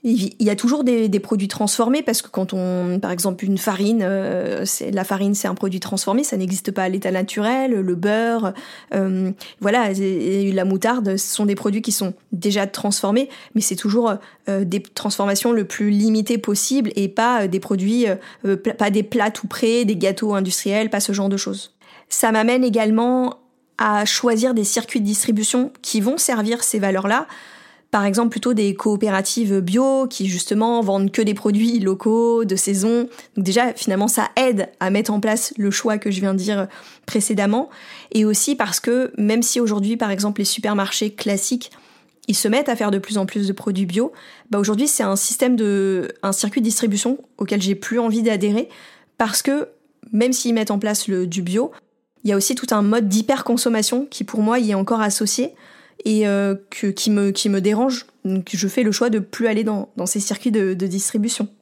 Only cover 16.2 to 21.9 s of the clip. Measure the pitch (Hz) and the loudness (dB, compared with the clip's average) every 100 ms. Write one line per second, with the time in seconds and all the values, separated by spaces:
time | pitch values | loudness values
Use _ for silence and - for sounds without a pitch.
16.2 | 208 233 - 202 - 269 214 - 196 196 | 0 -2 0 -2 0 0 0 0 -2 0
17.2 | 233 247 196 185 - 196 190 233 226 190 | 2 2 0 -2 -2 -2 2 2 2 0
18.2 | - - 202 196 220 - 208 208 214 240 | -6 -6 -2 0 -2 0 2 2 0 0
19.2 | 208 214 196 - 226 233 220 180 190 196 | 0 -2 -10 -2 2 2 2 2 0 0
20.2 | 220 202 190 185 214 208 220 202 202 196 | 0 0 0 -2 -2 0 0 -2 -2 0
21.2 | 196 196 202 196 - _ - | 0 -2 -4 -8 -12 _ -20